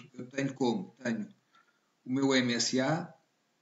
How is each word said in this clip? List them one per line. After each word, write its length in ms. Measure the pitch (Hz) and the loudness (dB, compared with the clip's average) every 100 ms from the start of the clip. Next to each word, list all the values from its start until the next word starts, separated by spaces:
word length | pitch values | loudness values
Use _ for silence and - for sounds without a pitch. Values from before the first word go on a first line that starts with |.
| - | -12
eu 160 | 127 127 | -16 -12
tenho 240 | 139 135 | -4 -4
como? 400 | - 123 101 90 - | 0 0 0 -4 -8
Tenho 240 | 123 110 101 - _ _ _ _ _ _ 127 | -4 -4 -6 -12 _ _ _ _ _ _ -4
o 60 | |
meu 240 | 135 135 131 | 0 4 4
M 180 | 120 | 4
S 260 | 117 - 127 | 0 0 2
A, 320 | 135 170 - - _ _ _ _ | 2 0 -4 -14 _ _ _ _